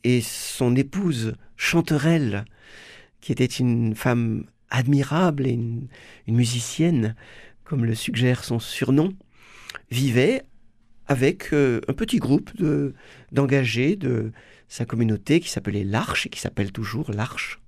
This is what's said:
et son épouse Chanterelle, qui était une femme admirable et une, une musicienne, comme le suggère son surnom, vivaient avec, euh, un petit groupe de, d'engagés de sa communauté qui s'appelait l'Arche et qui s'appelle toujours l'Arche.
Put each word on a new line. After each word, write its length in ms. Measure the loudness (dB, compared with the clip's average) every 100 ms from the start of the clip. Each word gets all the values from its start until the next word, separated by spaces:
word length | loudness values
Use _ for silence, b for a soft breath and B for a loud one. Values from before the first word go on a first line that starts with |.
et 180 | 2 0
son 540 | 0 -8 -10 0 2
épouse 600 | 2 0 -2 -2 -2 -4 -6 b -6
Chanterelle, 880 | 0 0 2 2 2 2 0 -4 -8 B B B B B B _
qui 100 | -6
était 140 | 0
une 500 | 0 2 0 2 0
femme 520 | 0 0 2 0 -4 -8 _ _
admirable 800 | -2 2 2 2 2 2 2 -2
et 60 |
une, 340 | -2 -4 -6 -10 B B B 0
une 80 |
musicienne, 800 | 2 2 0 -6 0 2 2 0 -4 B B B B
comme 220 | -6 -2
le 100 | 0
suggère 480 | -2 -4 2 2 2
son 160 | -2 -4
surnom, 560 | -4 -2 2 4 2 -2 -20 B B B B B _
vivaient 500 | 0 2 4 4 0 -6 -20 -20 _ _ -20 -2
avec, 460 | 2 2 0 -2
euh, 300 | 2 4 2 -2
un 60 |
petit 260 | -4 0 0
groupe 380 | 2 0 0 -2
de, 380 | 0 0 -2 B B B B
d'engagés 640 | 0 2 2 2 0 0
de 380 | 0 -2 -2 -4 B B B B
sa 180 | -8 -6
communauté 520 | 0 0 0 2 0
qui 120 | 2
s'appelait 340 | -6 -4 -4
l'Arche 400 | -2 -2 -2 -4
et 60 | -6
qui 100 | -8
s'appelle 320 | -6 -4 -4
toujours 400 | -4 -6 -6 -4
l'Arche. 480 | -4 -4 -6 -10 -12